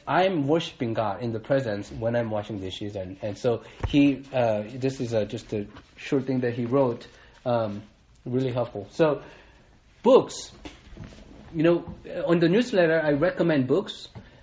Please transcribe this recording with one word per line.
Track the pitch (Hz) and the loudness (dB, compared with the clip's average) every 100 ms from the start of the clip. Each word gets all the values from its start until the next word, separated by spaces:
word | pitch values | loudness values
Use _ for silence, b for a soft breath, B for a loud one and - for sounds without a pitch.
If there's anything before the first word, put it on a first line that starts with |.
| - | -2
"I'm | 156 190 170 139 | 0 2 0 0
worshiping | 165 165 - 117 | 0 -2 -6 -4
God | 113 104 98 | -2 -2 -4
in | 120 | -6
the | 110 | -6
presence | - 135 117 101 98 | 0 0 0 -4 -8
when | 135 113 | -6 -2
I'm | 120 113 | -2 -2
washing | 107 104 104 | -4 -6 -8
dishes." | 92 - 104 | -8 -8 -8
And, | 101 92 95 | -8 -10 -8
and | 107 104 | -10 -2
so | 123 113 B B - | -2 -2 B B 0
he, | 147 143 127 - | 4 4 2 -4
uh, | 127 117 104 107 | 0 0 0 -4
this | 131 131 135 | -4 -4 -4
is | 117 | -2
a, | 110 | -2
just | 104 117 - | -2 -6 -6
a | 107 104 - - | -6 -6 -14 -20
short | - - 139 | -18 -2 -2
thing | 127 127 | 0 -2
that | 123 | -2
he | 120 | -2
wrote, | 117 139 127 117 - b b b | 0 2 2 0 -12 b b b
um, | 127 117 107 101 - _ _ _ | -2 0 -2 -6 -14 _ _ _
really | 131 127 131 | -4 -2 0
helpful. | 120 117 101 98 | -2 -4 -8 -8
So, | - 156 135 B B B B B B _ _ | 2 2 2 B B B B B B _ _
books. | 226 233 - - - - - - - - - - - - - | 6 6 6 -6 -16 -18 -20 -20 -20 -18 -18 -20 -20 -20 -8
You | 165 | 2
know, | 165 170 - - - 180 | 2 2 -2 -14 -12 -6
on | 170 170 | 2 4
the | 165 | 4
newsletter, | 208 247 190 165 160 | 4 2 2 4 4
I | 151 | 2
recommend | 143 180 185 170 147 127 | 2 2 2 2 2 2
books, | 165 214 - - - B B | 0 0 -12 -18 -20 B B